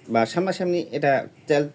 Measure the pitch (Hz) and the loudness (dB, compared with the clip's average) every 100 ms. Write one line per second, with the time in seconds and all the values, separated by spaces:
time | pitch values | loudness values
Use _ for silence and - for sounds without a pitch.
0 | - 113 117 170 190 180 180 175 - 143 | -2 0 0 0 -2 -2 -2 -2 -4 -2
1 | 147 131 - - - 147 147 | 0 0 -2 -12 0 0 0